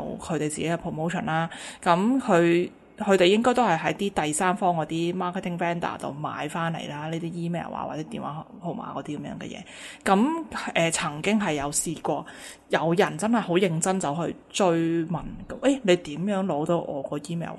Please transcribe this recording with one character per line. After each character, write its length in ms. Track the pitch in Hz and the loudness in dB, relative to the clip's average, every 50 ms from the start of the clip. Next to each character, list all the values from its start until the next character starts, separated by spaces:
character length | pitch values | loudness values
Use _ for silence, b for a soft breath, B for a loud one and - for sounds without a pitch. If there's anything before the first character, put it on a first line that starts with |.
| 147 - - - | -4 -6 -8 -8
佢 140 | - - 170 | -6 -4 -2
哋 40 | 147 | -2
自 80 | 151 151 - | -2 -2 -2
己 120 | - 160 156 | -2 -2 -2
嘅 80 | 170 | -2
promotion 480 | 170 - 170 151 151 156 175 180 180 - | -2 -4 -6 -6 -4 -4 -2 -2 -2 -2
啦。 240 | 160 160 160 165 170 B B B B B B - | -2 -2 -2 -2 -4 B B B B B B 2
咁 360 | 190 170 175 196 233 262 269 | 4 4 4 4 4 2 2
佢， 480 | - - 190 170 170 170 175 175 180 - - - - - - - | 4 4 6 6 6 6 4 4 2 -2 -6 -14 -20 -20 -12 -4
佢 180 | 214 202 196 | 2 4 6
哋 80 | 185 175 | 6 8
應 160 | 180 202 214 | 6 6 6
該 100 | 240 254 240 | 4 4 4
都 80 | 254 240 | 4 4
係 160 | 202 165 160 | 4 2 2
喺 140 | 165 156 165 | 0 -2 -2
啲 280 | - 202 202 - - 156 | 0 -2 -2 0 0 0
第 80 | 151 | 0
三 240 | 151 - 190 180 180 | 0 2 2 2 2
方 200 | 202 202 175 175 | 2 2 2 2
嗰 100 | 160 156 | 2 0
啲 320 | 151 165 165 170 170 175 | -2 -2 -2 -2 -2 -2
marketing 400 | 185 180 180 175 190 - 180 175 | -2 -4 -4 -4 -4 -6 -4 -4
vendor 400 | 175 185 170 170 170 - - - | -2 -2 -2 0 -2 -2 -4 -4
度 140 | - - 143 | -6 -8 -8
買 360 | 139 147 151 135 117 - - | -6 -6 -6 -6 -6 -6 -6
返 240 | - - 175 165 165 | -4 -4 -2 -2 -2
嚟 160 | 165 - - | -2 -4 -8
啦， 200 | - 147 147 151 160 | -8 -8 -8 -6 -6
呢 100 | 165 165 | -4 -4
啲 60 | 165 170 175 | -4 -6 -6
email 400 | 170 170 170 170 165 - - - | -4 -4 -4 -4 -4 -6 -6 -8
啊 140 | - - - | -8 -6 -6
或 80 | 139 | -6
者 60 | 147 156 | -8 -8
電 180 | - - - | -8 -8 -8
話 240 | - 139 151 156 - - - - | -8 -8 -8 -10 -12 -14 -16 -10
號 100 | - 170 180 | -8 -8 -8
碼 200 | 220 - - - | -8 -10 -8 -10
嗰 60 | 139 | -10
啲 160 | - - 147 | -8 -8 -8
咁 40 | 147 | -8
樣 180 | 147 147 - - | -8 -10 -10 -10
嘅 100 | - - | -10 -12
嘢。 80 | - - - B B B B B B B B | -12 -14 -14 B B B B B B B B
咁， 380 | - 196 196 233 294 330 339 302 - - - - - - | 4 6 6 6 4 2 -2 -4 -6 -8 -8 -8 -2 2
呃， 160 | - 165 165 | 2 2 2
曾 280 | 160 - - 160 147 151 156 | 2 0 -2 -4 -4 -2 0
經 160 | 190 220 220 | 2 2 2
係 140 | 208 180 151 | 2 2 0
有 180 | 143 139 147 | 0 -2 -2
試 280 | 147 - - 175 151 - | -2 -2 -2 -2 -6 -4
過， 220 | - - 151 139 - B B B B B B B B _ | -2 -2 -2 -2 -4 B B B B B B B B _
有 240 | - - 147 165 175 | 0 0 2 2 4
人 240 | 185 190 156 156 | 4 4 2 2
真 140 | 151 196 220 | -2 0 2
係 100 | 240 226 | 2 2
好 140 | 175 - 170 | 2 2 2
認 260 | 180 202 180 160 165 | 4 4 4 2 2
真 180 | - 190 190 190 | 2 2 0 0
走 160 | 165 143 143 170 160 | 0 -2 -2 -2 -2
去 120 | 135 - - - - | -4 -4 -8 -14 -10
追 160 | - - 202 175 165 165 165 165 165 170 160 | 0 2 4 4 4 4 2 2 0 0 0
問， 120 | 165 170 143 - - 113 - - - | -2 -4 -4 -6 -8 -10 -12 -10 -12
「誒， 300 | - - - 269 285 269 | -8 2 2 2 2 4
你 140 | - 190 180 | 6 4 4
點 260 | 175 - 151 143 160 180 | 4 4 -6 -6 -4 -2
樣 180 | 208 202 190 196 | 0 0 0 0
攞 180 | 190 156 143 156 | 0 0 0 2
到 100 | 170 170 | 2 2
我 240 | 165 - - - 139 | 0 0 -2 -6 -6
個 160 | 135 - - | -6 -4 -6
email 320 | 151 - - 170 170 160 160 160 | -6 -6 -6 -6 -6 -6 -6 -8